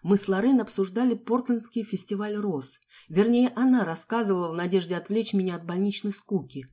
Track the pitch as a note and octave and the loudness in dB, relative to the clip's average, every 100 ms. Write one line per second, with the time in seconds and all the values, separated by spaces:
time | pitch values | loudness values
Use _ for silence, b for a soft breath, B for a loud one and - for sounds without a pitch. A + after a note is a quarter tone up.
0 | E3 G3+ - F#3+ A#3 C4 G#3 - F#3+ F#3+ | 2 2 2 0 4 4 2 -2 -4 0
1 | B3 A3+ - B3 B3 A#3+ A3+ A#3 A3 F#3+ | 0 0 0 -2 0 -2 -2 -8 -6 -6
2 | - G3+ G#3 G#3 G#3 D3+ C3 - b b | -6 -6 -4 -4 -2 -4 -6 -16 b b
3 | b D#3+ A3+ A#3+ B3 A#3+ B3+ B3+ E3+ E3+ | b 2 4 4 2 2 4 4 2 -4
4 | - A3+ G#3 F#3 E3+ E3 F3 F#3 E3+ F3+ | -4 -2 0 0 0 -2 0 0 0 -4
5 | F3 G#3+ A3+ G3+ F#3 F3 E3+ F3 G3+ G3+ | -2 -2 0 0 0 -4 -6 -2 -2 -2
6 | G#3 G3 - G3 B2+ C#3+ C3 | -6 -8 -4 -4 -4 -10 -14